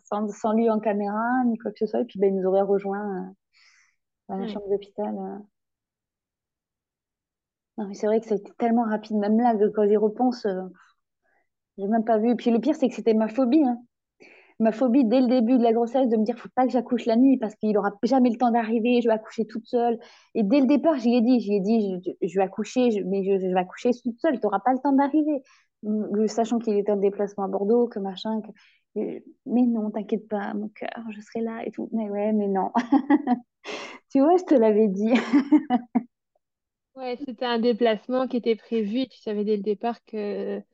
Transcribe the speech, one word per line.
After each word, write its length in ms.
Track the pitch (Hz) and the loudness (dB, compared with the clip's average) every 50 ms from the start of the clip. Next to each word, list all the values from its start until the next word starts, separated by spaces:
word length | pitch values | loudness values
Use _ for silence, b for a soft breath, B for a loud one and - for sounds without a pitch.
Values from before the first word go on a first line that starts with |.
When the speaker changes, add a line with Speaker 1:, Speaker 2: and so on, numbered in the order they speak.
| - - | -10 -6
Speaker 1:
sans, 180 | 208 208 214 208 | -6 -4 -4 -4
sans 240 | 202 - - 220 214 | -6 -4 -2 0 0
lui 160 | 226 233 233 | 2 2 2
en 100 | 220 214 | 0 0
caméra, 640 | 220 226 202 202 208 202 208 214 226 233 247 262 247 | 0 -2 -2 -2 -2 -4 -4 -4 -2 -2 0 0 0
ni 120 | 240 226 | 0 -2
quoi 140 | 214 - 208 | -4 -6 -8
que 60 | 208 - | -6 -4
ce 60 | 220 | -4
soit, 160 | 208 - 233 | -2 -2 -2
et 40 | 247 | -4
puis, 140 | 247 - 190 | -4 -2 0
bah, 80 | 196 | 0
il 80 | 196 196 | 0 0
nous 120 | 196 185 | 0 0
aurait 140 | 185 185 196 | 0 2 2
rejoints, 640 | 196 190 202 196 196 196 196 202 208 208 190 185 185 | 2 2 0 -2 -2 -4 -6 -6 -6 -8 -8 -8 -10
euh, 60 | 185 196 _ _ _ b b b b b b b b b b b _ _ _ _ - | -12 -14 _ _ _ b b b b b b b b b b b _ _ _ _ -10
dans 80 | 196 | -8
la 80 | 190 233 | -8 -6
Speaker 2:
Ouais. 40 | 220 202 | -6 -8
Speaker 1:
chambre 160 | 202 202 196 | -8 -4 -4
d'hôpital, 460 | 202 196 196 - _ - 208 208 214 | -4 -4 -4 -8 _ -8 -6 -6 -6
euh. 220 | 196 190 190 196 202 208 _ _ _ _ _ _ _ _ _ _ _ _ _ _ _ _ _ _ _ _ _ _ _ _ _ _ _ _ _ _ _ _ _ _ _ _ _ _ _ _ _ _ _ _ _ _ | -8 -8 -10 -12 -14 -16 _ _ _ _ _ _ _ _ _ _ _ _ _ _ _ _ _ _ _ _ _ _ _ _ _ _ _ _ _ _ _ _ _ _ _ _ _ _ _ _ _ _ _ _ _ _
Non, 100 | - 214 | -10 -10
mais 60 | 196 202 | -10 -8
c'est 140 | - - | -4 -2
vrai 120 | 208 220 226 | 0 0 0
que 60 | 220 | -2
ça 80 | - 220 | -2 -6
a 40 | |
été 140 | 196 - - - | -6 -6 -10 -8
tellement 280 | - 240 233 226 240 240 | -4 -2 0 0 0 0
rapide, 320 | 220 214 214 - - 214 | 0 -2 -4 -4 -4 -4
même 220 | 208 202 208 220 220 | -2 0 2 2 2
là, 160 | 240 240 226 | 4 2 2
que 120 | 196 208 208 | 2 0 -2
quand 180 | 208 214 208 | 0 0 2
j'y 100 | 202 214 | 2 4
repense, 480 | 208 214 214 214 226 247 254 233 - - | 2 2 0 0 0 0 0 0 -2 -4
euh, 160 | 208 185 185 190 185 180 b b b b _ _ _ _ _ _ _ _ _ _ _ _ _ _ _ _ | -4 -4 -6 -8 -10 -14 b b b b _ _ _ _ _ _ _ _ _ _ _ _ _ _ _ _
j'ai 100 | - 196 | -8 -4
même 160 | 196 226 226 214 | -2 0 0 0
pas 140 | 233 226 | 0 0
vu. 140 | 214 214 240 | 2 2 0
Et 40 | 240 | 0
puis 140 | 233 - 247 | 0 0 0
le 100 | 226 233 | 0 2
pire, 140 | 208 277 302 | 2 0 -2
c'est 140 | - 269 240 | 0 -2 -2
que 60 | - | -2
c'était 180 | - 196 233 220 | -2 0 0 2
ma 140 | 220 220 | 2 0
phobie, 360 | 214 220 262 269 233 254 320 294 | -2 0 -2 0 2 4 4 2
hein. 140 | 247 247 233 - _ _ _ _ _ _ _ b b b b b b b b | 2 0 -4 -8 _ _ _ _ _ _ _ b b b b b b b b
Ma 120 | 220 220 | 0 0
phobie 340 | 214 220 262 254 226 285 262 | 2 2 2 4 4 4 4
dès 160 | 208 240 269 | 4 4 2
le 60 | 262 | 4
début 320 | 233 254 254 226 220 262 247 | 4 4 2 4 4 4 4
de 40 | 233 | 4
la 80 | 233 | 4
grossesse 380 | 226 233 233 226 233 269 269 233 | 2 2 0 0 0 0 2 2
de 80 | 226 | 2
me 60 | 220 220 | 2 0
dire, « 120 | 208 240 - | 0 -2 -6
Faut 100 | - 196 - | -10 -6 -2
pas 100 | - 262 | 0 0
que 60 | 247 | 2
j'accouche 340 | 220 254 240 - 254 220 - | 2 0 -2 0 -2 -2 0
la 100 | 233 226 | 2 4
nuit 220 | 226 262 269 262 | 4 6 6 4
parce 160 | - 226 202 - | 4 0 -4 -6
qu'il 240 | _ - 214 202 | _ -2 0 2
aura 140 | 208 190 202 196 - | 2 0 0 -2 -2
jamais 300 | - 208 269 269 247 247 | -2 2 4 4 4 4
le 60 | 214 | 2
temps 120 | - 262 240 | 2 2 2
d'arriver, 520 | 226 240 226 214 226 240 214 247 247 240 233 | 2 2 0 0 0 0 2 2 2 2 2
je 40 | |
vais 60 | 233 220 | 2 0
accoucher 320 | 214 - - - - 214 | 0 -2 -6 -6 -6 -6
toute 220 | - - 226 - | -6 -6 -12 -8
seule. » 320 | - - 240 233 240 233 226 B B B B B B B | -4 -2 0 0 0 -2 -4 B B B B B B B
Et 80 | 226 | -2
dès 180 | 220 190 240 294 | 0 2 4 4
le 40 | 269 | 4
départ, 320 | 233 294 254 - 330 320 | 4 4 4 4 2 0
j'y 160 | 262 214 240 233 | 2 2 2 2
ai 80 | 247 | 4
dit, 180 | 220 240 262 240 | 4 4 4 2
j'y 180 | 196 196 208 | 2 0 -2
ai 20 | 202 | 0
dit, « 420 | 180 202 233 226 208 196 185 180 180 | 2 2 2 2 0 -2 -4 -6 -8
Je, 80 | 160 - - 202 | -10 -8 -6 -6
je, 40 | |
je 120 | 185 165 190 | -4 0 0
vais 40 | 190 | 0
accoucher, 460 | 185 190 - 208 - - 254 254 240 | 0 -2 -6 -8 -4 0 0 2 2
je, 140 | 214 202 185 | 2 0 -2
mais 200 | 185 196 196 190 | -2 -2 -2 0
je, 140 | 190 196 190 | 0 0 0
je 60 | 185 185 180 | 0 0 0
vais 60 | 185 | -2
accoucher 320 | 180 185 - - - 247 233 247 - | -2 -4 -6 -4 -2 -2 -2 -2 -4
toute 160 | 240 226 - | -8 -6 -2
seule, 200 | - 330 - - | -2 -2 0 0
t'auras 200 | - 262 392 392 | -2 -2 -2 -2
pas 140 | - 254 262 | 0 0 0
le 60 | 254 | 0
temps 140 | 262 285 277 | 2 2 2
d'arriver. » 500 | 262 277 285 277 311 294 302 302 269 - b b b b b b _ - | 4 2 2 2 0 0 0 -2 -4 -6 b b b b b b _ -6
Mm, 420 | 208 214 214 208 - 202 208 220 | -4 -4 -4 -4 -2 -2 0 0
sachant 320 | 208 208 233 226 226 240 | 0 0 -2 -2 0 -2
qu'il 180 | 233 - 226 208 202 | -2 0 0 0 0
était 120 | 196 208 | 0 0
en 40 | 208 | 0
déplacement 460 | 202 190 202 196 202 202 196 - - 196 | 2 0 0 0 -2 -6 -6 -6 -6 -6
à 40 | |
Bordeaux, 400 | 190 190 196 202 202 233 240 240 | -4 -4 -2 0 2 2 2 2
que 120 | 233 - 214 | 0 -2 -6
machin, 420 | 196 196 185 185 - 220 220 220 | -8 -8 -8 -8 -8 -6 -6 -6
que, 580 | 202 - - _ _ _ _ _ _ _ - 208 | -8 -10 -16 _ _ _ _ _ _ _ -8 -6
euh, « 200 | 208 - - - - - - _ - | -6 -6 -8 -10 -14 -20 -20 _ -8
Mais 160 | 262 - 247 | -2 0 2
non, 300 | 254 240 233 226 214 214 | 2 2 2 0 -2 -4
t'inquiète 360 | 208 220 202 - 226 202 - | -4 -6 -6 -4 -6 -6 -6
pas, 280 | - 214 202 202 214 214 | -6 -8 -8 -6 -6 -8
mon 140 | 202 208 214 | -8 -8 -10
cœur, 340 | - - - - - - 226 226 | -10 -12 -12 -12 -12 -12 -14 -14
je 100 | 208 208 | -14 -16
serai 200 | 214 - - 226 | -16 -12 -8 -8
là 200 | 226 226 226 226 - | -8 -8 -8 -10 -10
et 60 | - | -12
tout. » 180 | 220 - 226 - | -10 -10 -10 -6
Mais 180 | - 220 220 202 | -6 -6 -6 -4
ouais, 240 | 202 202 202 214 220 | -4 -2 -2 0 0
mais 140 | 214 202 | 0 0
non. 240 | 202 196 190 185 202 - | 0 0 -2 -2 -2 -2
<laughs> 720 | 233 247 - 285 285 - - 285 - - 254 247 247 - _ _ _ B B B B B B B B B _ | -2 0 2 2 2 4 4 2 2 2 0 -2 -2 -4 _ _ _ B B B B B B B B B _
Tu 120 | - 277 | 2 4
vois, 160 | 269 311 359 | 6 6 6
je 60 | 349 370 | 4 4
te 100 | - 311 | 4 4
l'avais 320 | 247 220 220 208 208 220 | 6 6 6 6 4 4
dit. 240 | 214 185 196 208 226 247 | 2 2 0 0 2 2
<laughs> 960 | 226 - - - 285 - - 302 294 - - 247 233 - - - 240 - - _ _ _ _ _ _ _ _ _ _ _ _ _ _ _ _ - | 2 2 2 2 2 4 6 4 4 4 4 -2 -2 -2 -2 -4 -4 -4 -6 _ _ _ _ _ _ _ _ _ _ _ _ _ _ _ _ -16
Speaker 2:
Ouais, 200 | 262 262 254 247 240 294 | -12 -10 -8 -8 -8 -10
c'était 180 | 269 233 - 262 | -12 -10 -6 -4
un 140 | 240 240 233 | -2 0 2
déplacement 680 | 220 240 233 202 240 226 220 202 - - 247 254 262 | 2 2 2 2 2 2 2 0 -4 -4 -4 -2 -2
qui 100 | 240 - | -2 -4
était 180 | 240 - 240 226 | -2 0 0 -2
prévu 460 | 208 - - 233 226 214 196 214 254 | -2 -2 -4 -4 -2 -2 -2 -2 -4
et 60 | 262 | -4
tu 120 | 254 _ - | -4 _ -12
savais 240 | - 220 214 208 208 | -8 -6 -4 -2 -2
dès 120 | 208 214 | 0 -2
le 60 | 208 | -2
départ 420 | 196 214 208 190 - 233 233 - _ | -2 -4 -4 -4 -4 -6 -6 -8 _
que 540 | _ - 214 208 202 202 196 196 202 202 208 202 _ | _ -10 -8 -8 -6 -6 -6 -6 -6 -8 -10 -10 _